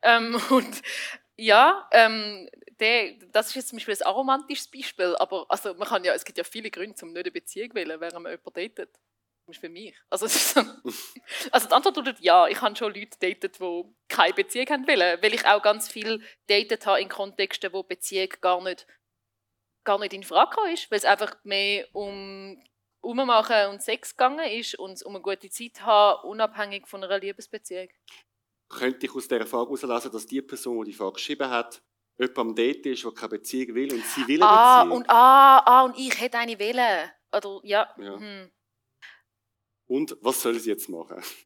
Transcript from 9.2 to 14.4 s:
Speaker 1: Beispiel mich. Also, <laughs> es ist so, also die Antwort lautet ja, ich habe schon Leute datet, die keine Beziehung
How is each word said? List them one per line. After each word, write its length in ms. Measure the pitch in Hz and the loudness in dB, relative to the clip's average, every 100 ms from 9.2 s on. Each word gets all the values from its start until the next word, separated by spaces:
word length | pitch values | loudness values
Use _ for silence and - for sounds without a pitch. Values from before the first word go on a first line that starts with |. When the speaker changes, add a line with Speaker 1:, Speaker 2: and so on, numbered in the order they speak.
| _ _ _ | _ _ _
Speaker 1:
Beispiel 220 | 160 170 | -18 -18
mich. 260 | 170 214 _ _ | -16 -20 _ _
Also, 160 | 190 220 | -6 -2
<laughs> 20 | |
es 80 | - | -2
ist 180 | - | 0
so, 80 | - 220 - 131 113 - - _ - 277 | 0 0 -6 -12 -12 -16 -20 _ -14 -2
also 160 | 254 - | 0 2
die 60 | |
Antwort 240 | 254 392 311 | 2 2 -2
lautet 220 | 269 226 | -8 -2
ja, 280 | 175 175 170 | 4 6 6
ich 140 | - | 2
habe 140 | 226 208 | -4 -4
schon 180 | 220 | -8
Leute 240 | 202 208 - | -8 -18 -6
datet, 400 | 185 196 196 - | -6 -4 -10 -8
die 240 | 185 175 180 _ _ | -8 -8 -10 _ _
keine 260 | - 175 | 2 2
Beziehung 340 | 196 | 2